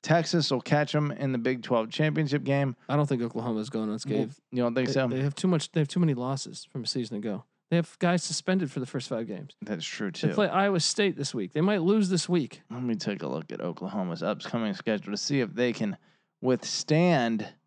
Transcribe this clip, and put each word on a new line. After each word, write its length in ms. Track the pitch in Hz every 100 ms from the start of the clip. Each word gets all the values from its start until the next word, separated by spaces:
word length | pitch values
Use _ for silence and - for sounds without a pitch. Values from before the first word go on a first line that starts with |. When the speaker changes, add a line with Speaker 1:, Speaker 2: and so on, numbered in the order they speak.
Speaker 1:
Texas 460 | - 165 160 170 147
will 120 | 127
catch 340 | - 147 147 151
'em 160 | 147
in 200 | 127 139
the 60 | 127
Big 240 | 117 127
Twelve 280 | 107 120 110
championship 520 | - 156 147 151 143
game. 320 | 131 139 139 120 -
Speaker 2:
I 60 | 143
don't 100 | 147
think 140 | 131
Oklahoma's 480 | 117 113 117 110 107
going 200 | 113 110
unscathed. 480 | 107 - 107 110 139 _
Speaker 1:
You 120 | 127
don't 100 | 120
think 140 | 120 127
Speaker 2:
They, 60 |
Speaker 1:
so? 140 | 135 131
Speaker 2:
they 140 | 131
have 140 | 139 143
too 120 | 185
much. 240 | 170 -
They 80 | -
have 60 | 147
too 120 | -
many 160 | 170 127
losses 500 | 123 135 - - -
from 120 | 135
a 40 | 113
season 300 | 135 113 107
ago. 260 | 110 98 - _ _
They 60 | 170
have 200 | 160 -
guys 240 | 175 180
suspended 480 | - 160 - 185 156
for 80 | 139
the 60 | 127
first 200 | 143 131
five 200 | 117 113
games. 260 | 92 76 -
Speaker 1:
That's 240 | 104 101 80
true, 220 | - 104
Speaker 2:
They 180 | 82 -
Speaker 1:
too. 40 |
Speaker 2:
play 160 | - 190
Iowa 300 | 185 202 190
State 360 | - - 202 160
this 160 | 143 123
week. 180 | 92
They 80 | 147
might 220 | 185 208
lose 260 | 165 214 190
this 180 | 185 -
week. 340 | 175 123 - _
Speaker 1:
Let 100 | 123
me 140 | 127 110
take 260 | - 101
a 60 | 73
look 240 | 69 80
at 100 | -
Oklahoma's 600 | 87 82 190 107 92 82
upcoming 500 | 82 104 - 117 110
schedule 380 | 95 - 107 90
to 40 | 101
see 220 | - 143
if 140 | 113
they 180 | 101 123
can 240 | 113 107 92 _ _ _ _
withstand 1080 | 127 127 - - - 156 180 160 120 113 104 -